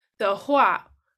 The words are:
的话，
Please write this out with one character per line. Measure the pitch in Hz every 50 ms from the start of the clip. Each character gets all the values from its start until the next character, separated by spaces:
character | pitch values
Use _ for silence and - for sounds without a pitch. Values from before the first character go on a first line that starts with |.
| _ _ _
的 | - 220 196 202
话， | - - 277 285 277 233 190 - - - _ _ _ _ _ _